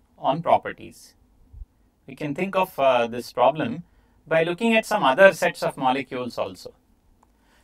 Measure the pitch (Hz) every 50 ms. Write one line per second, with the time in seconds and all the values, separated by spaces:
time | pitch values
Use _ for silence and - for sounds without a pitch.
0 | _ _ _ - 156 131 - 170 165 127 113 101 - 101 - - 98 - - -
1 | - - _ _ _ _ _ _ _ _ - - - _ _ _ _ _ _ _
2 | _ - 147 - 151 147 139 - 185 196 190 190 190 - - - 139 135 127 120
3 | 117 113 117 123 120 - - - 120 - 208 160 131 110 117 170 - _ _ _
4 | _ _ _ _ _ - 160 165 165 170 180 175 233 233 226 226 214 - 220 208
5 | 156 165 165 175 196 196 165 - 180 170 151 - 175 156 - 151 135 127 131 139
6 | 135 - 135 127 127 120 - - 110 98 95 - - - - _ _ _ _ _
7 | _ _ _ _ _ _ _ _ _ _ _ _